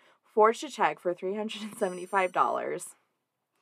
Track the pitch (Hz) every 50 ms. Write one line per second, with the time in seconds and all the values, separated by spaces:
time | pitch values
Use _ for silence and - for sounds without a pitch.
0 | _ _ _ _ _ _ - 220 214 220 233 - 320 277 - 226 196 - - -
1 | - 180 175 - 190 185 202 214 208 220 208 208 214 208 208 - 214 185 180 180
2 | 180 185 202 196 185 180 - 165 135 113 120 123 120 135 147 175 - - - _
3 | _ _ _ _ _ _ _ _ _ _ _ _